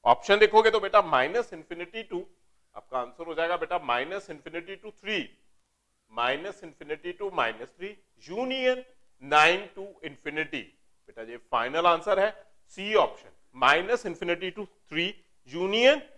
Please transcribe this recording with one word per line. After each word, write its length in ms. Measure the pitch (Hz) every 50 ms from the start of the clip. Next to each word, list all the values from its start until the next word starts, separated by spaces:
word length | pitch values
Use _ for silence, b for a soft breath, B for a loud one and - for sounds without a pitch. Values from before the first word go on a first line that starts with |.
| _
ऑप्शन 340 | 107 123 - - - 202 208
देखोगे 320 | 214 208 214 220 226 226
तो 100 | 220 220
बेटा 220 | 196 196 190 208 202 165
minus 420 | 147 127 127 147 180 240 233 - 190
infinity 500 | 175 156 _ 175 170 175 170 - 220 226 - -
to, 100 | 175 190 - _ _ _ _ _ _ _ _ _
आपका 220 | 104 - _ 131 127
आंसर 260 | 120 120 - - 170
हो 80 | 170 160
जाएगा 220 | 151 165 165 175
बेटा 240 | 170 160 - 175 175 151
minus 440 | 131 120 120 131 160 185 202 190 -
infinity 460 | 165 147 _ - 151 170 170 180 196 190 -
to 80 | 214 -
three, 280 | _ _ 190 214 190 135 98 - _ _ _ _ _ _ _ _ _ _ _ _ _ _ _
माइनस 500 | _ 113 117 123 135 143 165 202 190 - -
इन्फिनिटी 480 | 165 143 _ - 143 151 151 - 175 -
to 200 | - 208 196 185
माइनस 360 | 160 123 113 113 107 120 -
थ्री 300 | _ _ 180 202 208 - _ _ _ _ - 147
union 540 | 175 214 254 254 254 262 254 254 254 254 254 _ _ _ _ _ _ _ 131
नाइन 480 | 139 147 151 151 165 175 190 208 - - 196
to 80 | 190
infinity। 760 | 202 190 - - 160 143 135 _ 151 147 156 156 147 - 139 101 - _ _ _ _ _ _ _
बेटा, 160 | - - 113 113
ये 140 | 113 117
फाइनल 500 | 120 - _ - 120 113 123 139 160 170
आंसर 340 | 175 170 165 165 208 196 190
है, 260 | 196 214 208 - - _ _ _ _ _
C 220 | - - 196 208 214
option, 720 | 208 151 - - - - - - _ _ _ _ 127 127
minus 440 | 131 143 165 180 196 240 233 -
infinity 440 | 208 170 - 196 170 175 170 185 185 180
to 80 | 208
three 520 | 208 - _ _ _ _ 156 156 170 190 202 - _ _ _ _ _ 123 127
union 460 | 170 180 190 202 226 240 262 294 294 - - -